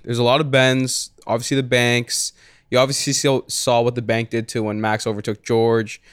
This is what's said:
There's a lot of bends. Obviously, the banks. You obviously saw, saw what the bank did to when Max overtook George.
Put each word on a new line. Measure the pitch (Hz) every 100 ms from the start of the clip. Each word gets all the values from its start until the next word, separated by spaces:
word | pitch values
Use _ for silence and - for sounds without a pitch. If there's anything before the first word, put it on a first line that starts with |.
There's | - 120
a |
lot | 120 135
of | 151
bends. | 131 131 131 127 - - _ -
Obviously, | 117 117 135
the |
banks. | 127 123 120 120 120 - - - _ _ -
You | 123
obviously | 131 139 -
saw, | 135 143 135 -
saw | - - 120
what | 120
the | 123
bank | 110 113 117
did | 113 113
to | 120
when | 107 107
Max | 110 107 -
overtook | 104 107 104
George. | - 117 113 113 110 - _